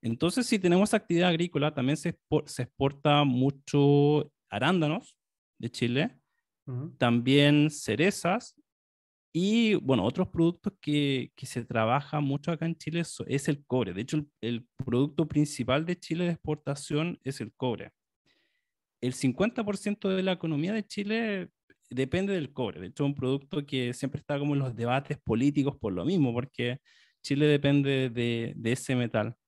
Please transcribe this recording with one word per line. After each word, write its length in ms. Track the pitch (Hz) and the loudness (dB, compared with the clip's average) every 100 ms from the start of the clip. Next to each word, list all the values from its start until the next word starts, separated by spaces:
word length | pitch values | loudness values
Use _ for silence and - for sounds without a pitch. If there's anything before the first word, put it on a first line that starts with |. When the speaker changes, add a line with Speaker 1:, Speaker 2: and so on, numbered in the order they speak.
Speaker 1:
Entonces, 460 | 123 117 165 185 240 | -6 -2 -2 0 0
si 140 | 220 | 0
tenemos 340 | 180 175 208 | 4 4 4
actividad 360 | 214 - 175 180 | 2 0 2 2
agrícola, 440 | 165 175 151 147 | 2 0 0 -2
también 220 | 151 127 151 | 0 -2 0
se 180 | 175 - | -4 -8
expo-, 300 | _ 151 - | _ -2 -2
se 160 | - | -8
exporta 640 | 123 _ 135 139 151 147 | -8 _ -2 0 2 4
mucho 1040 | 143 123 131 139 - 143 143 143 143 151 147 _ _ | 4 4 2 0 -2 4 6 6 6 2 -2 _ _
arándanos 680 | 104 127 185 151 170 - _ _ _ _ _ | -2 2 2 2 -2 -8 _ _ _ _ _
de 120 | 120 | -10
Chile, 500 | - 117 123 196 - _ _ _ _ - | -2 -2 0 -2 -4 _ _ _ _ -12
Speaker 2:
Ujú. 260 | 123 147 - | -8 -10 0
Speaker 1:
también 680 | 123 120 120 139 143 147 151 | 2 4 4 6 8 6 4
cerezas 880 | 151 - 107 175 - 170 202 - _ _ _ _ _ _ _ _ | 0 -4 0 0 0 -2 -2 -6 _ _ _ _ _ _ _ _
y, 400 | 165 190 226 220 | -2 2 4 4
bueno, 300 | 202 - 131 | 2 2 2
otros 240 | 92 - 185 | 2 0 -4
productos 440 | - 165 175 - - | 0 0 0 -8 -8
que, 520 | - 147 143 135 120 | -2 0 0 -2 -6
que 120 | _ - | _ -10
se 180 | - | -8
trabaja 560 | 117 117 110 131 143 151 | -4 0 2 2 0 -4
mucho 320 | 139 139 143 | -2 -2 -4
acá 120 | 165 | -4
en 120 | 165 165 | -4 -6
Chile 280 | - 165 | -6 -4
so-, 220 | 170 - - | -6 -8 -4
es 220 | 139 - | -2 -2
el 180 | 143 _ | -4 _
cobre. 260 | 127 101 | -2 -2
De 100 | 90 | -4
hecho, 160 | 123 156 | -4 -4
el, 100 | 147 _ | -4 _
el 280 | 113 120 120 _ | -6 -6 -8 _
producto 500 | 131 120 143 151 156 | -2 0 0 0 -2
principal 580 | 147 147 - 120 131 | 2 0 -2 0 0
de 140 | 165 175 | 0 -6
Chile 280 | - 165 175 | -6 -4 -2
de 40 | |
exportación 840 | 165 - 151 - 139 - 147 165 - | -4 -6 -8 -6 -8 -4 -4 -4 -6
es 160 | - 131 | -10 -8
el 120 | 110 | -10
cobre. 360 | _ 127 110 - _ _ _ _ _ _ _ _ _ _ _ | _ -4 -4 -10 _ _ _ _ _ _ _ _ _ _ _
El 120 | 123 | -6
cincuenta 500 | 127 135 120 208 - | -2 -2 0 -2 -2
por 120 | 208 202 | -6 -4
ciento 320 | - 208 196 | -6 -4 -2
de 140 | 190 | -2
la 100 | 190 | -2
economía 400 | 180 165 147 165 | -2 -4 -4 -2
de 140 | 220 208 | -4 -6
Chile 640 | - 202 220 226 196 175 _ _ _ _ | -8 -4 -4 -4 -6 -8 _ _ _ _
depende 440 | 123 131 175 196 | -6 -2 -2 -2
del 180 | 190 147 | -2 -4
cobre. 280 | - 117 78 | -6 -6 -6
De 60 | 90 | -12
hecho, 180 | - | -2
es 40 | 143 | -2
un 60 | 143 | 0
producto 500 | 127 135 135 147 143 | -2 -2 -4 -8 -6
que 260 | 135 123 | -4 -4
siempre 260 | 120 135 147 | -4 -6 -8
está 180 | - 143 | -6 -4
como 160 | 143 | -2
en 60 | 143 | -2
los 160 | 135 110 | -2 -4
debates 420 | 117 131 143 147 | -2 -2 -2 -10
políticos 580 | - 113 139 147 139 - | -2 2 2 2 -2 -2
por 160 | 107 | -4
lo 120 | 90 | -2
mismo, 280 | 113 190 135 | 0 2 2
porque 460 | 117 139 - 123 127 _ _ _ _ | 0 -6 -6 -6 -6 _ _ _ _
Chile 240 | - 139 151 | -4 2 4
depende 640 | 147 143 143 139 135 131 | 4 4 4 4 2 0
de, 440 | 120 120 117 117 - | 0 -2 -2 -4 -4
de 160 | 113 | -2
ese 220 | 127 - | -2 0
metal. 400 | 127 120 110 107 117 | 0 0 0 -2 -6